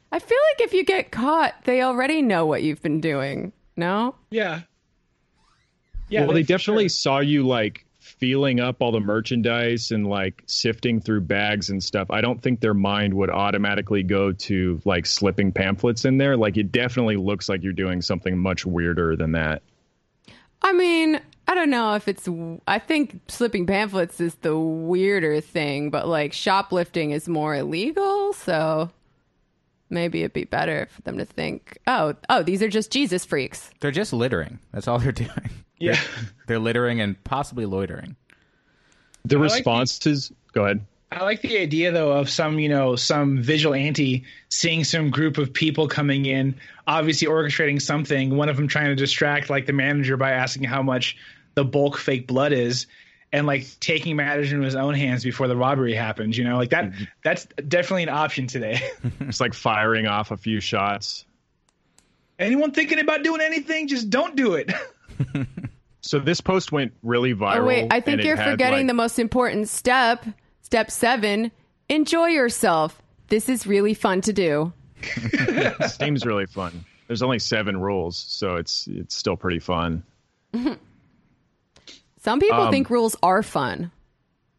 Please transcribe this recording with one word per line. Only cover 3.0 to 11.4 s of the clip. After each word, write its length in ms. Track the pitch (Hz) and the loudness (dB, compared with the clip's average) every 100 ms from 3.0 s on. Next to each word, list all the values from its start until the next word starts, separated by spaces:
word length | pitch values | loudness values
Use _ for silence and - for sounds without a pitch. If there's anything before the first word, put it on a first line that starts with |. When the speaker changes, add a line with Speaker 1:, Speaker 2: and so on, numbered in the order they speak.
Speaker 1:
doing. 520 | 160 139 139 139 190 - _ - | -2 -2 -2 -6 -8 -12 _ -6
No? 380 | 175 202 240 - - | -2 0 -2 -6 -6
Speaker 2:
Yeah. 300 | 220 190 160 - _ _ _ _ _ _ _ _ _ _ _ _ - - | -2 -2 -4 -10 _ _ _ _ _ _ _ _ _ _ _ _ -10 -2
Yeah, 120 | 208 | 2
Speaker 3:
Well, 80 | 147 | 4
they 100 | 165 | 4
Speaker 2:
they 20 | |
for 40 | 156 185 | 4 2
Speaker 3:
definitely 280 | - 214 190 | 2 2 2
Speaker 2:
sure. 40 | |
Speaker 3:
saw 300 | - 143 139 | 0 2 2
you, 260 | 143 147 127 | 4 4 4
like, 380 | 123 107 - _ _ | 2 0 -4 _ _
feeling 580 | - - 127 135 139 123 | -18 -4 0 2 2 2
up 180 | 123 123 | 0 0
all 100 | 120 | 0
the 80 | 110 | 2
merchandise 920 | 101 110 - 120 117 120 120 117 - | 0 -2 0 0 0 2 0 -2 -2
and, 140 | 110 104 | -2 0
like, 360 | 101 95 - - | 0 -2 -6 -8
sifting 520 | - 117 113 123 113 | -2 -2 0 0 0
through 220 | - 107 | 0 -2
bags 480 | 85 101 | 0 0